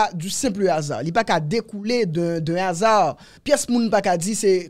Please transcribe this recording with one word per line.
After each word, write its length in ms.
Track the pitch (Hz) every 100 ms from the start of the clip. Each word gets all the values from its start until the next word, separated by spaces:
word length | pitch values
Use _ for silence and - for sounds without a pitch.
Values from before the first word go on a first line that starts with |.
| 214 175
du 160 | 180
simple 380 | - 269 196 190
hasard, 320 | 156 147 131
li 80 | 151 214
pa 80 | 220
ka 120 | 180
dekouler 640 | 151 226 226 208 202 247 202
d'un, 340 | 156 170 170
d'un 200 | 156 170
hasard. 540 | 190 170 220 220 160 120 - -
Pyès 240 | - 277 -
moun 200 | 240 233
pa 100 | 202
ka 120 | 196 175
di 160 | 175 220
se 160 | 202 185